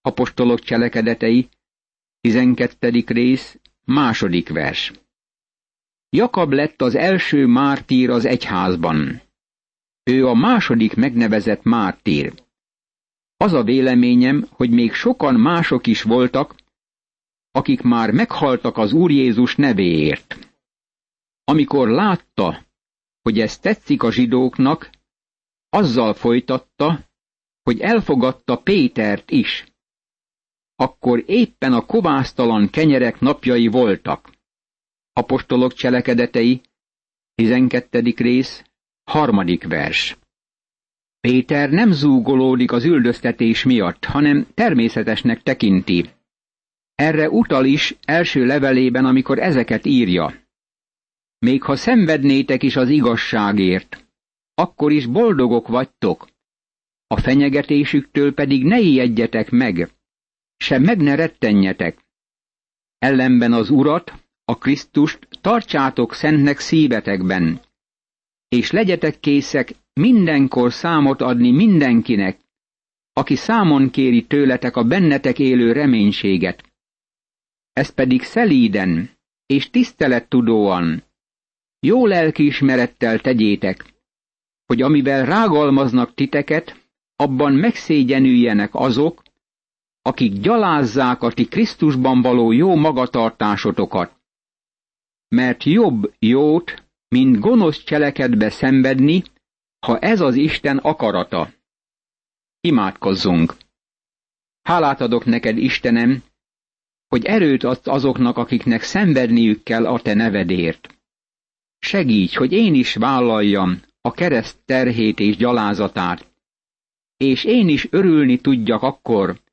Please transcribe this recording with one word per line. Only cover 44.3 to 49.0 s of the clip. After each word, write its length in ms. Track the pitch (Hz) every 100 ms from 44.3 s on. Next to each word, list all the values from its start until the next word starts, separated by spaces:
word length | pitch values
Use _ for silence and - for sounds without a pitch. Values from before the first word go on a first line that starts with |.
| 285 -
természetesnek 880 | - 226 143 117 - 110 110 123 113
tekinti. 680 | - 131 110 95 90 87 82 _ _ _ _ _ _ _ _
Erre 360 | _ 147 156 156
utal 340 | - 233 135
is 320 | 131 147 - -
első 420 | - 160 170 143 123
levelében, 580 | 143 135 131 127 123